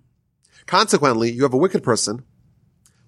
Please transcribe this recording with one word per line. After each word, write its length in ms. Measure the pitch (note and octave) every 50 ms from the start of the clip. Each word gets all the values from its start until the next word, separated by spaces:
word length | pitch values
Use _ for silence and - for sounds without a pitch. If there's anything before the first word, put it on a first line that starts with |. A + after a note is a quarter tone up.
| _ _ _ _ _ _ _ _ _ _ _ _ _
Consequently, 640 | - E3+ F#3+ A3 G3+ G#3 D#3+ C#3+ C#3 A#2 A2+ A#2 A#2
you 140 | A#2+ A#2+ C#3
have 100 | C#3 B2
a 40 |
wicked 260 | C3 E3+ F#3+ - - -
person 400 | C3 A2+ - - G2+ G#2+ B2+ - _ _ _ _ _ _ _ _ _ _ _ _ _ _ _ _